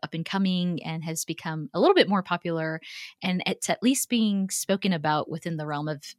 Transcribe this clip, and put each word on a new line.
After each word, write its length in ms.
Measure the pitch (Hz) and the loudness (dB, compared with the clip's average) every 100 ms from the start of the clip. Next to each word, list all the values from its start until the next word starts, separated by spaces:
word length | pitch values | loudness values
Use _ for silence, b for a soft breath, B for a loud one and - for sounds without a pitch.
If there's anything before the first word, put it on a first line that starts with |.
up 100 | - | -6
and 120 | 165 | -6
coming 580 | 165 196 190 180 175 165 | -2 2 2 2 0 -2
and 220 | - 160 | -4 -6
has 200 | 160 160 | -4 -6
become 460 | - 160 170 160 151 | -6 -6 -6 -6 -4
a 60 | 170 | 4
little 160 | 302 | 6
bit 140 | 370 254 | 6 6
more 140 | 196 | 4
popular. 580 | - 175 175 165 160 160 B B B B | 0 -2 -2 -2 -2 -4 B B B B
And 220 | 190 180 - | -2 -2 -2
it's 240 | - - | -2 -2
at 120 | - | 2
least 260 | 240 269 - | 2 2 0
being 420 | 240 220 196 190 | 2 2 2 -2
spoken 420 | - - 202 202 | -2 -2 0 2
about 380 | 170 151 151 - | 0 2 0 0
within 260 | 160 175 160 | -6 -6 -6
the 100 | 151 | -4
realm 200 | 147 151 | -4 -4
of, 160 | 147 - | -6 -10